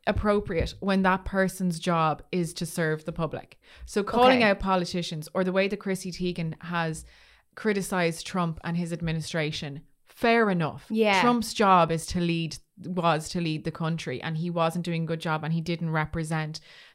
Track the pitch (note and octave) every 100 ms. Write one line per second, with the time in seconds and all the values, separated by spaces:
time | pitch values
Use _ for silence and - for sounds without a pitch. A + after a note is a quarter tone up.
0 | - G#3 G#3+ G#3 G#3 E3 - - F#3+ G3
1 | F#3+ F#3+ - G3 F#3+ F#3+ F3+ D#3+ F#3 E3+
2 | D#3 D3+ - F#3 E3+ - E3 - D#3+ D#3
3 | D#3 E3 D#3+ - - - _ - - G#3+
4 | G3+ B3 B3+ B3+ A3 G3 G3 F#3+ F3 F#3
5 | E3 D#3+ D3+ - F#3 F#3 G3 G3+ G3+ F#3
6 | F#3+ E3 F3+ F3 E3 D#3 E3 E3+ E3 D#3+
7 | - - - _ _ - A3 G3+ F#3 F#3+
8 | E3+ E3 - F#3+ E3+ D#3+ - E3+ F3 E3+
9 | E3 D#3+ D3+ E3+ D3+ D#3 D3+ C#3 - _
10 | _ - A#3+ A#3 G#3+ F3+ D#3 C3+ - A3
11 | G#3+ F#3+ A#3+ A#3+ A3 - G3+ F#3 D#3+ E3
12 | - F3+ E3+ E3+ E3 - - - F3+ F3+
13 | E3+ D#3 D#3 F3+ E3+ D#3 E3 - D#3+ E3
14 | - C3 - D#3+ F3 E3+ E3 E3+ F3 E3
15 | D#3+ D#3+ E3 D#3 D3+ E3 D#3+ E3+ E3 D#3+
16 | D#3 E3+ D#3 D#3+ D#3 D#3 - - -